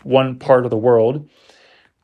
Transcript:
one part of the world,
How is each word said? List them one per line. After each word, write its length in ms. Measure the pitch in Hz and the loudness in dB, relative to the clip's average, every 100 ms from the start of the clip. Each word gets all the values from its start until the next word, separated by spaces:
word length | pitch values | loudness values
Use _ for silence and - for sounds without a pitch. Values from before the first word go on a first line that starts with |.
one 360 | - 131 131 127 | -2 -2 -2 -4
part 260 | - 127 123 | 0 0 0
of 60 | |
the 60 | 110 | -2
world, 520 | 120 117 113 143 147 _ _ _ _ _ _ _ | 2 2 2 -2 -10 _ _ _ _ _ _ _